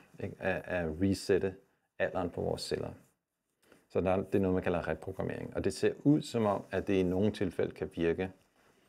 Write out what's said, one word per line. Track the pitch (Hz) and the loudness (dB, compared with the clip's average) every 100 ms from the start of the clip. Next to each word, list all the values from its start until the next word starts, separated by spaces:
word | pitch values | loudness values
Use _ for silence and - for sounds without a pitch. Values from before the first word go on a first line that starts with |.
| - - | -14 -10
ikke? | 101 - | -10 -4
At, | 95 87 - | -2 -2 -2
at | 90 82 78 | -2 -2 0
resette | 98 92 - 92 95 92 _ _ _ - | 2 2 2 2 2 -4 _ _ _ -4
alderen | 92 92 90 | -2 -2 -4
på | - | -2
vores | 90 85 | -4 -4
celler. | - - - - _ _ _ _ _ _ _ - _ | -4 -4 -4 -10 _ _ _ _ _ _ _ -20 _
Så | 101 | 0
der, | 90 92 | 2 2
det | 92 104 | 2 2
er | |
noget, | 95 | 2
man | 92 | 2
kalder | 95 87 78 | 2 0 -2
reprogrammering. | 78 - 95 87 76 - - | -4 -6 -6 -6 -6 -8 -4
Og | |
det | 95 | -2
ser | - 107 - | 2 0 2
ud | 139 151 | 4 4
som | 147 117 107 | 2 0 2
om, | 98 - | 0 -2
at | 95 87 | -4 2
det | |
i | 98 | 2
nogle | 90 92 107 | 4 2 2
tilfælde | 104 92 - 82 | 0 -2 -2 -4
kan | - 80 - | -4 -8 0
virke. | 82 82 95 - _ _ _ _ | 0 0 -2 -8 _ _ _ _